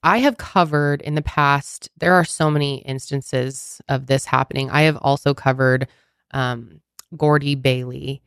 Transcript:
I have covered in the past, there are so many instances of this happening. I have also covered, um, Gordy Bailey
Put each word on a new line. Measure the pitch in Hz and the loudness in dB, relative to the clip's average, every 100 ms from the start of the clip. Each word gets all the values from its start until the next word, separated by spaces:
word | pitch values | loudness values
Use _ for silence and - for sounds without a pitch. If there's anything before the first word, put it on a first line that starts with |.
| 160 | 4
I | 214 | 4
have | 269 240 | 2 0
covered | - 196 170 147 147 143 | -2 2 2 2 0 0
in | - 151 | -2 -4
the | |
past, | 151 - 143 143 - - - _ | -2 0 2 2 -2 -16 -18 _
there | 165 180 | 4 4
are | 165 | 4
so | - 156 | 0 2
many | 151 143 135 | 2 0 -4
instances | - 135 - 143 - 131 127 135 - - - | -6 -8 -4 -6 -2 -2 -2 -6 -16 -18 -4
of | 135 131 | -4 0
this | 135 - | -2 2
happening. | 131 135 135 135 | 0 0 -4 -2
I | 147 | 2
have | 156 147 | 2 2
also | - 143 - | 0 0 0
covered, | 139 - 131 131 127 131 _ _ _ _ | 0 -2 2 2 2 0 _ _ _ _
um, | 135 127 120 117 85 _ _ - 156 | -6 -4 -6 -12 -20 _ _ -20 -2
Gordy | 151 147 143 139 | 2 2 2 0
Bailey | 131 127 123 127 135 139 | 2 0 -4 -10 -10 -12